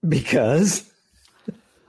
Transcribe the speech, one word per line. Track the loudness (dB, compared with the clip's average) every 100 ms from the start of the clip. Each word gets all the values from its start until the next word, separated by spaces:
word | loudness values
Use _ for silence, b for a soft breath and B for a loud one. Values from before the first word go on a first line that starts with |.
| -2
Because? | -2 0 0 2 2 0 -2 -8 _ _ _ B B B B B B